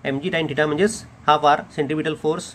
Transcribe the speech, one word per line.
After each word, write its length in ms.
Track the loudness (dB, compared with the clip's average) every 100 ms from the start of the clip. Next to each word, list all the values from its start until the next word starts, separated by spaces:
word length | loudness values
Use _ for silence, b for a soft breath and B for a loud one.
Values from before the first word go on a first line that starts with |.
M 160 | -4 -4
G 80 | -2
tan 160 | -2 -2
theta 160 | 0 0
म्हणजेच 360 | 2 0 -2 -14 -4 2
half 200 | 4 4
R 80 | 2 0 -4
centripetal 380 | -2 -2 -4 -2
force 240 | -4 -4 -8